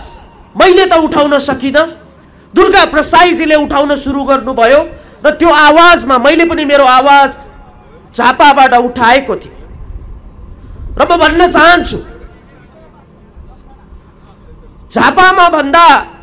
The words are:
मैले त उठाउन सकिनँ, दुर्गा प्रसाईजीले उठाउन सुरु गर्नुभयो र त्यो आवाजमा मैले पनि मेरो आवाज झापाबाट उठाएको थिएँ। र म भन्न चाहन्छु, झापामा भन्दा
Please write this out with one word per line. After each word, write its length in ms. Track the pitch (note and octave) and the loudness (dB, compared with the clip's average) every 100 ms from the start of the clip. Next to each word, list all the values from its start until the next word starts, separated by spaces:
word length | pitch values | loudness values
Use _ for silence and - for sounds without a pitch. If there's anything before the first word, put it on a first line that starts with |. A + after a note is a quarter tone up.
| - - - - - G3+ | -18 -20 -20 -20 -12 -2
मैले 280 | F#4 F4+ F#4 | 2 2 2
त 80 | |
उठाउन 460 | E4 D#4 D#4 C#4+ C#4+ | 0 0 -2 -2 -2
सकिनँ, 460 | C#4+ C4+ C4+ C#4+ E4 - - _ _ - _ F4 | -4 -8 -4 -2 -4 -8 -20 _ _ -20 _ -2
दुर्गा 300 | G4 F#4+ D#4+ | 2 2 0
प्रसाईजीले 720 | D4+ - E4 F4+ E4+ D#4+ D4+ | -2 -2 2 2 0 -2 -2
उठाउन 400 | D4 C#4+ D4 C#4 | -2 -2 -2 -4
सुरु 280 | C#4 C#4 | -6 -6
गर्नुभयो 680 | C4 C4+ A3+ A#3 A#3 C#4+ E4 - - - D4 | -2 -4 -4 -2 2 2 -2 -12 -20 -6 -4
र 40 | |
त्यो 200 | D4+ E4 | 0 0
आवाजमा 680 | D4 D4 D#4 F4 D#4+ A#3 B3+ | 2 4 4 4 2 0 -2
मैले 280 | C4+ D#4+ E4+ | 0 0 0
पनि 200 | D#4+ C#4+ | -2 -2
मेरो 200 | C#4+ C4 | 0 2
आवाज 540 | B3+ C#4 C#4+ C4+ - - - - - - - - - | 2 2 2 2 -4 -20 -20 -20 -20 -20 -20 -16 -4
झापाबाट 560 | - - D4 C#4 C4 | -2 2 2 4 2
उठाएको 640 | B3 B3 B3 A#3 C4+ C4+ F#3+ | 2 -2 -2 0 0 -2 -10
थिएँ। 220 | - - - - - - - - - - - - - - - - | -12 -20 -20 -20 -18 -18 -18 -20 -20 -20 -20 -20 -20 -18 -12 -6
र 80 | E4 | -2
म 120 | E4+ | 0
भन्न 340 | D#4 E4 F4+ | 0 0 0
चाहन्छु, 460 | E4+ E4 F4 - - - - - - _ - - - - - _ _ - - - - - - - - - - - - - - - - - | 2 2 2 -2 -10 -14 -20 -20 -20 _ -20 -20 -20 -20 -20 _ _ -20 -20 -20 -20 -20 -20 -20 -20 -20 -20 -20 -20 -20 -20 -20 -20 -8
झापामा 580 | - B3+ F#4 F#4 F#4 E4+ | -4 -2 2 2 4 2
भन्दा 580 | D#4 C#4 E4 E4 C#4 - - | 0 0 2 4 2 -2 -18